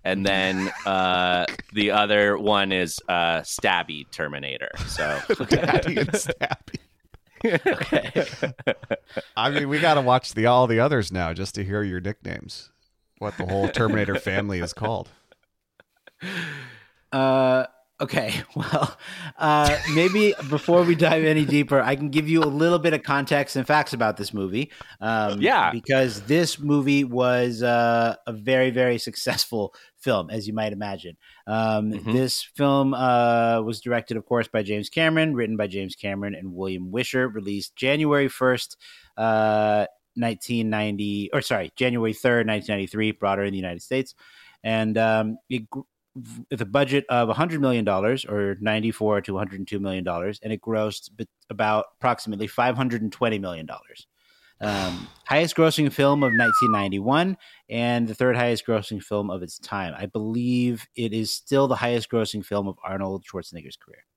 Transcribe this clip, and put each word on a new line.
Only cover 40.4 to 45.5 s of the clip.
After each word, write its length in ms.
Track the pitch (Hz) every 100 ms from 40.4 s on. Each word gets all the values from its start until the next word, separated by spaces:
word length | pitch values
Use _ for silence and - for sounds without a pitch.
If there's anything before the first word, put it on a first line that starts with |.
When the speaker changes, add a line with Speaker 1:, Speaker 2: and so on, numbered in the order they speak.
| - 117 110
Speaker 3:
ninety, 600 | 107 107 101 104 101 98
or 80 | -
sorry, 300 | - 110 92 -
January 380 | 127 120 113
third, 320 | 107 127 117 110
nineteen 260 | 107 104
ninety-three, 380 | 101 95 107 107
broader 320 | 104 101 98
in 80 | 101
the 60 | 98
United 240 | 92 87
States. 340 | - 131 131 _ - - - _
And, 340 | 110 113 110 110
um, 400 | 113 110 110 113
it 200 | _